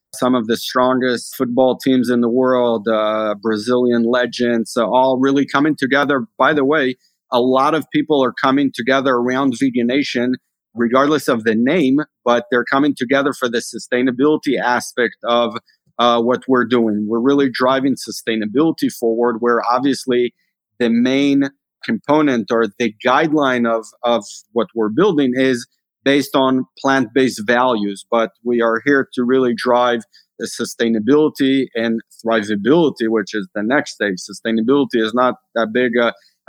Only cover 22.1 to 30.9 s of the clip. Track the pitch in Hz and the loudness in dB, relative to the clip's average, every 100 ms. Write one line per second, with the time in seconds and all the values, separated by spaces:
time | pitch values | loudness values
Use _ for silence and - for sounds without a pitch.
22.1 | 151 147 123 101 117 113 - 120 107 123 | 2 2 0 0 0 0 -2 -4 -2 0
23.1 | 135 165 151 135 123 117 113 107 - 120 | 2 2 0 0 0 0 -2 -6 -6 -2
24.1 | 117 104 - _ 117 107 113 107 113 208 | -2 -4 -18 _ -4 -4 -2 -2 2 2
25.1 | 147 135 127 131 123 - _ _ _ 135 | 2 0 2 0 0 -6 _ _ _ 0
26.1 | 143 135 147 131 131 131 - 135 135 117 | 0 2 0 2 0 -4 -4 0 0 0
27.1 | 127 131 107 107 120 127 113 101 98 - | 0 0 0 0 2 2 0 -4 -6 -4
28.1 | 117 110 _ 117 120 117 113 143 139 - | -2 -2 _ -4 0 0 0 0 0 0
29.1 | - 120 131 127 113 123 120 123 120 - | -4 0 2 2 0 0 2 2 -2 -6
30.1 | _ _ - 113 - 117 - 117 | _ _ -12 -10 -8 -8 -2 0